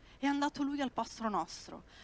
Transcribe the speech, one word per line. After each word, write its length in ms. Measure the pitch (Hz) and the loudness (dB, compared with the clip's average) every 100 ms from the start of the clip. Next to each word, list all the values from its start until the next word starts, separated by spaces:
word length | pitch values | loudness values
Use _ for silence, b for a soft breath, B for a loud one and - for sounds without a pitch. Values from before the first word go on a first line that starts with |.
| B - | B 0
È 80 | 277 | 2
andato 380 | 285 294 294 | 4 2 2
lui 180 | 277 285 | 0 0
al 100 | 262 | 0
posto 360 | - 226 - 226 | 0 -4 -2 0
nostro. 540 | 190 165 - - 156 B B | 0 0 -6 -10 -12 B B